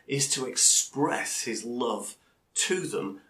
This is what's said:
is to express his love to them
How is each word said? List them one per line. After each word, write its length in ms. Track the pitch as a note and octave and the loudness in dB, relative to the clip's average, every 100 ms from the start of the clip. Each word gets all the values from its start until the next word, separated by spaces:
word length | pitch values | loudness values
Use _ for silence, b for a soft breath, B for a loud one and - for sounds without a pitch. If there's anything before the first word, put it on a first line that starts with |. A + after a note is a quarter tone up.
| - | -4
is 220 | C#3 C#3 | 0 0
to 160 | C#3 B2+ | 0 -2
express 960 | B2 - - - C3+ D3 - - - | 4 6 6 2 0 2 0 -2 -4
his 220 | B2 G#2 | -4 -4
love 520 | A#2 A#2+ A#2+ G#2 G2+ - _ _ _ | -4 -2 -2 -2 -6 -14 _ _ _
to 320 | - - F#3 D#3 | -2 0 0 -2
them 340 | - - - | -4 -4 -8